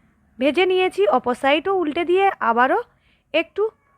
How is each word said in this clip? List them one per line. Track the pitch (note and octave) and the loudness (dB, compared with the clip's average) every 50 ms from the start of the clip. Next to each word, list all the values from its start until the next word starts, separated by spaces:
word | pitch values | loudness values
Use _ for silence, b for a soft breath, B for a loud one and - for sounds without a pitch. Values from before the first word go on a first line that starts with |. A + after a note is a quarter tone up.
| _ _ _ _ _ _ _ - | _ _ _ _ _ _ _ -4
ভেজে | B3+ D4+ C4 - F#4+ | -2 0 0 2 0
নিয়েছি, | F#4 F#4 F#4 F#4 F#4 - F#4 G4+ - | 2 2 0 0 0 0 0 0 2
অপর | - B3+ - A#3+ B3 - | 0 0 0 -2 -4 -2
সাইডও | - C4+ D4 D#4+ - F#4+ G4 F#4 | 0 0 0 0 0 -2 -2 -2
উল্টে | E4+ D4+ C4 E4 E4+ | -2 -2 -4 -4 -2
দিয়ে | D#4 F4+ F#4+ G4 G4 F#4+ - | 0 0 2 2 0 0 -2
আবারও | - A3+ A3+ A#3 B3 C4+ E4+ A4+ A#4+ _ _ _ _ _ _ _ _ _ - | -2 -2 2 2 2 2 0 -2 -4 _ _ _ _ _ _ _ _ _ -4
একটু | D#4+ E4 - - G4 G#4 A4 - _ _ _ _ | -4 -4 -4 -4 -6 -6 -6 -6 _ _ _ _